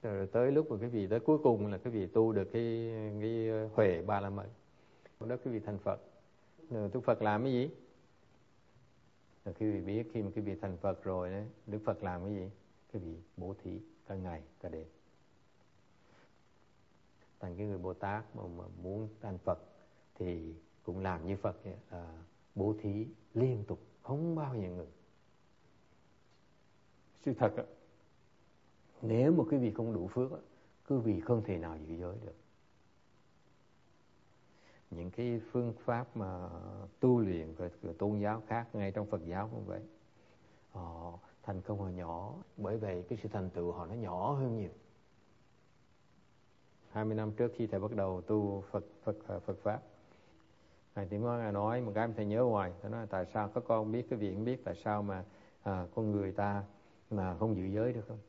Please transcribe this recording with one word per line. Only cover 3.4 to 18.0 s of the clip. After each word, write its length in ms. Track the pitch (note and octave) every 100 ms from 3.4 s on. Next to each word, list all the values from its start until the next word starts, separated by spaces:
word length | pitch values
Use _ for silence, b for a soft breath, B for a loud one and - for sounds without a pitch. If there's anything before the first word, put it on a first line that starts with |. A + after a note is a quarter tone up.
| A2+ A2 A2
Huệ 280 | G#2+ G#2+ E2+
Ba 180 | F#2 G2+
La 100 | G2
Mật. 160 | G2 G2 - - B B B B -
Lúc 80 | A2+
đó 80 | B2
quý 60 | C3+
vị 100 | A2+
thành 180 | G2 G2+
Phật. 220 | G2 G2+ - - - _ - - -
Rồi 200 | A#2 G2+
Đức 80 | B2
Phật 220 | A#2+ A#2+
làm 200 | G#2+ G#2
cái 100 | B2+
gì? 180 | B2+ C#3 - - - - - - - - - - - - - - - - -
Rồi 100 | - F2+
quý 120 | G#2+
vị 100 | G2+
biết 300 | E2 G#2+ A2+
khi 100 | A#2+
mà 80 | G2+
quý 80 | G#2
vị 120 | G2+ F#2
thành 160 | G2+ F2+
Phật 280 | G2+ F#2
rồi 260 | - F#2 F2+
đấy, 160 | F#2+ G#2+ - -
Đức 120 | G#2+
Phật 180 | G#2+ G2+
làm 220 | G2 F2+
cái 100 | F#2
gì? 160 | G#2 F#2 G2+ - - -
Quý 80 | A2+
vị 160 | F2 E2 F#2 -
bố 180 | F2+ F#2+
thí 180 | F#2 G2 - - -
cả 80 |
ngày, 280 | G2 F#2 E2 D2+ -
cả 80 | F2+
đêm. 180 | D#2+ D#2+ - - - - - - _ - _ _ - b b b - - _ - - _ - - - - -
Thành 160 | F#2+ F2
cái 100 | G#2
người 120 | G2
Bồ 160 | F2+
Tát 420 | F2+